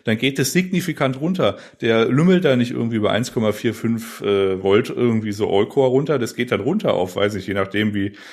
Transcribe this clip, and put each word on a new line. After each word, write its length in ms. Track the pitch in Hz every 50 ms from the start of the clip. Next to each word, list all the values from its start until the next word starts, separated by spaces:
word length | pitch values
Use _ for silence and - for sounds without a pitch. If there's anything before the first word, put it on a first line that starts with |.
| _
dann 140 | 120 110 110
geht 200 | - 135 135 -
es 140 | 135 - -
signifikant 680 | 175 185 185 - 175 - - 151 - 151 131 131 131
runter. 360 | 147 170 185 185 135 101 98 - - - - -
Der 240 | - 113 113 113 113
lümmelt 400 | - 123 139 160 185 190 175 180
da 120 | 147 131
nicht 160 | 123 120 120 123
irgendwie 260 | 123 120 117 117 110
bei 120 | 104 98
eins 220 | - 104 123 - -
Komma 200 | 123 110 107 104
vier 200 | - - 117 104
fünf, 480 | - - 117 117 113 113 - - -
äh, 420 | - 101 101 98 98 95 95 95 95
Volt 280 | 98 98 107 - -
irgendwie 420 | - 127 123 120 113 110 107 107 101
so 160 | 101 107 -
All-Core 400 | - 98 107 - - 143 135 127
runter. 300 | 123 135 147 151 151 131
Das 160 | 113 - -
geht 180 | - 123 123 120
dann 80 | 101
runter 340 | 101 127 185 214 - 151 101
auf, 220 | 90 90 92 -
weiß 200 | 98 101 104 104
ich, 100 | 95 92
je 80 | - 98
nachdem, 400 | 98 95 92 - 104 107 107 104
wie 220 | 101 98 101 - - - -